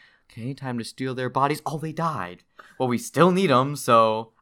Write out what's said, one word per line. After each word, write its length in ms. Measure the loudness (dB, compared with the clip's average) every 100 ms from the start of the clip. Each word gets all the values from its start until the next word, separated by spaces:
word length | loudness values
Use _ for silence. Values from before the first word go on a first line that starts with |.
| _ _ _
"Okay, 240 | -12 -10
time 240 | -10 -8 -6
to 60 |
steal 320 | -8 -8 -6 -4
their 140 | -4
bodies." 300 | 0 0 -2 -4
Oh, 120 | -6
they 140 | -8
died. 520 | -4 -4 -4 -8 -12 _ _ -20 _
Well, 100 | -2
we 100 | -2
still 340 | -2 4 4
need 180 | 4 4
'em, 240 | 2 2
so 600 | -2 2 4 4 2 -6 _